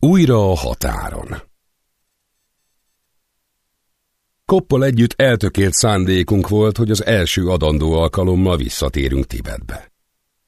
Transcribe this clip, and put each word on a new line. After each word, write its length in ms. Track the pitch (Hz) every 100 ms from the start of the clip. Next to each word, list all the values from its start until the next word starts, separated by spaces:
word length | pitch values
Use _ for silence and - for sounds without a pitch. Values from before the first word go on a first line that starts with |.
Újra 500 | 139 190 160 120 101
a 60 | 90
határon. 840 | 65 57 62 52 - - - - - _ _ _ _ _ _ _ _ _ _ _ _ _ _ _ _ _ _ _ _ _ _ _ _ _ _ _ _ _
Koppal 400 | _ 190 - 139
együtt 280 | 135 120 120 -
eltökélt 560 | 135 117 98 - 98
szándékunk 760 | - 120 101 92 92 85 101 87
volt, 280 | 104 107 101
hogy 140 | 113
az 140 | 107
első 440 | - 104 87 - 90
adandó 440 | 90 78 78 78
alkalommal 640 | 80 82 - 92 90 92 87
visszatérünk 680 | 58 - 71 67 67 67 65
Tibetbe. 680 | 57 - - 55 - - _ _ _ _ _